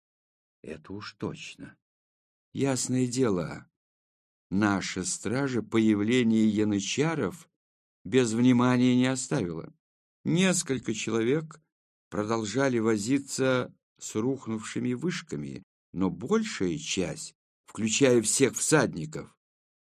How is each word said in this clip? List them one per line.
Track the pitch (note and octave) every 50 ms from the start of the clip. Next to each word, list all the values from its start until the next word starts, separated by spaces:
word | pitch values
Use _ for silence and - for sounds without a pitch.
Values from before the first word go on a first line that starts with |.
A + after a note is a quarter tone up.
| _ _ _ _ _ _ _ _ _ _ _ _
это | - - D#2+ D#2+ D#2 - F#2+
уж | G#2 G2+ - -
точно. | _ - F2+ - - - - - - - - - _ _ _ _ _ _ _ _ _ _ _ _ _ _ _ -
Ясное | G#2+ B2+ C#3 C3 B2 - - B2+ B2+ B2+ B2
дело, | A#2+ B2+ C3 A2+ G2 F2+ D#2+ D2+ - - - - _ _ _ _ _ _ _ _ _ _ _ _ _ _ _ _
наша | - G2 G#2+ G#2 G2+ F#2+ F2 - - F#2+ F2+
стража | E2+ - - - G2 A2 C3 C#3 C3+ B2+ A2+
появление | G2 - - A2+ A2 A2 G#2+ G2+ G#2 A2 B2 B2+ B2 A2+ A2+ A2 A2 A2
янычаров | G#2 G#2 G#2+ G#2 G#2 G2+ G2 - - - C#3+ D#3+ E3 D3 A#2 F2+ - - - _ _ _ _ _ _ _ _ _ _ _ -
без | F#2+ G2+ C3 B2+ A2+ A2
внимания | A#2 B2 B2+ B2+ A#2+ B2 B2+ B2+ B2 B2 B2+ B2
не | B2 B2+ B2+
оставила. | C3 C3 - - D3+ C#3+ G2+ F2 E2 D#2+ - - - _ _ _ _ _ _ _ _ _ -
Несколько | - D3+ E3+ F#3+ F#3 F3+ F3+ - - C3+ B2 - - A2+
человек | - - A2 A2 A2+ A2+ A#2 C3+ D#3+ D#3+ D#3 - - _ _ _ _ _ _ _ _ _ _
продолжали | - F#2 G#2+ G#2+ A2+ A2+ A2 G2+ G2+ C3 C#3 C3+ B2+ A#2
возиться | A2 A2+ A2+ G#2+ G2 A2+ C#3 C#3 C#3 - - - C3+ C3 B2+ B2+ A#2+ - - _ _ _ _ _
с | - - -
рухнувшими | G#2+ G#2+ C3 C3+ A#2+ - A2 A2 A2 A2 - - B2 A#2+ B2 B2
вышками, | B2 C#3 F3+ F3 - - - - D2 D2 C#2 C2+ B1+ - _ _ _ _ _
но | - E2+ F#2+ F#2
большая | E2 D#2+ - C#3 G3+ A3+ A3 G#3+ - - G2 F2+ E2 D2+
часть, | - - - G2 F2+ D#2 C2+ - - - - _ _ _ _ _ _
включая | - - - A2 A2 A2 - C#3 C3 B2 A#2+
всех | G#2+ G2+ - - C3+ A2+ G2+
всадников, | - - - D#3 D3+ B2 F#2+ - E2+ D#2+ D#2 - - - - _ _ _ _ _ _ _ _ _ _